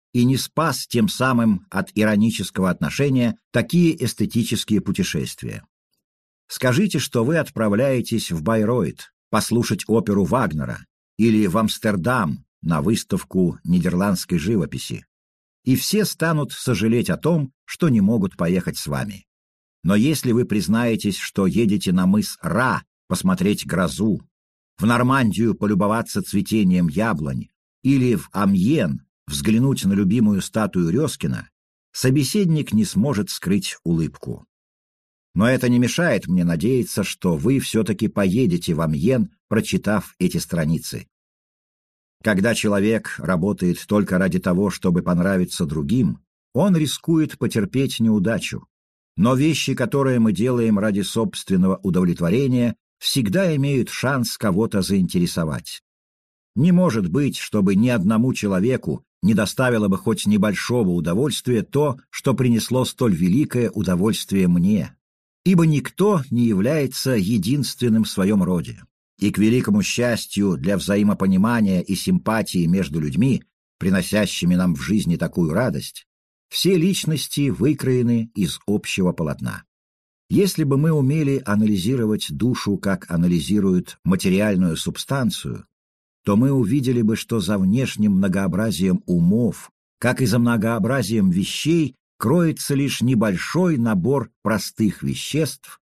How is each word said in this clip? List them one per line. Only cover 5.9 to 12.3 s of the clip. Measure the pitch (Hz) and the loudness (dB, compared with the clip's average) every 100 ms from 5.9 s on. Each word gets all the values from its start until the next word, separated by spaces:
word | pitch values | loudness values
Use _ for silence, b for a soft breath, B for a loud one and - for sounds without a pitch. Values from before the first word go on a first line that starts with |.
| _ _ _ _ _ _ | _ _ _ _ _ _
Скажите, | - 127 123 208 147 | -2 0 2 2 -2
что | - 123 | -2 0
вы | 117 165 | 0 0
отправляетесь | - - 107 101 139 131 - 113 - | -2 -2 0 2 2 0 -2 -4 -4
в | 82 | -4
Байройт | 76 113 104 123 76 - - _ - | -2 0 0 0 -2 -6 -20 _ -4
послушать | 110 - 117 113 104 - | -4 0 0 0 -2 0
оперу | 110 101 101 87 | 0 2 0 2
Вагнера | 123 104 76 62 58 - _ _ - | 0 0 -4 -6 -10 -14 _ _ 0
или | 113 107 101 | 2 4 2
в | 101 | 2
Амстердам | 107 - 113 98 82 127 82 | 0 -2 -2 -2 -2 0 -2